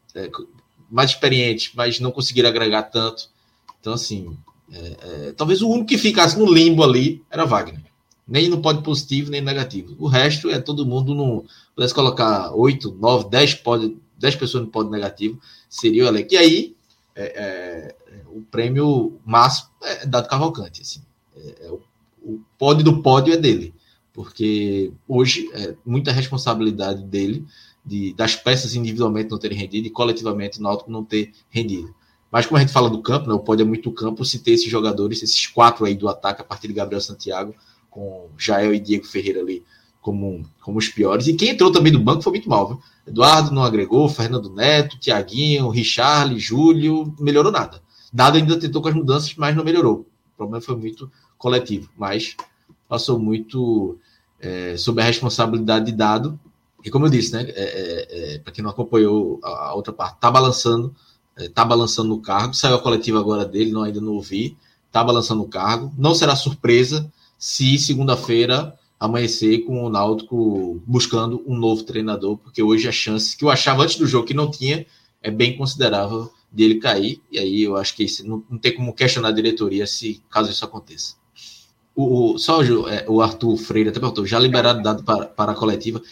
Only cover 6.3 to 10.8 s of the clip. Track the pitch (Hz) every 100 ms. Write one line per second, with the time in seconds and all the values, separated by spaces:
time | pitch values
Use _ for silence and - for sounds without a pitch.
6.3 | 208 208 165 165 160 139 123 143 165 -
7.3 | 160 147 104 90 - - _ _ _ -
8.3 | 135 170 160 156 151 156 143 - 139 143
9.3 | 143 139 135 127 98 - - - 127 147
10.3 | 147 170 135 147 147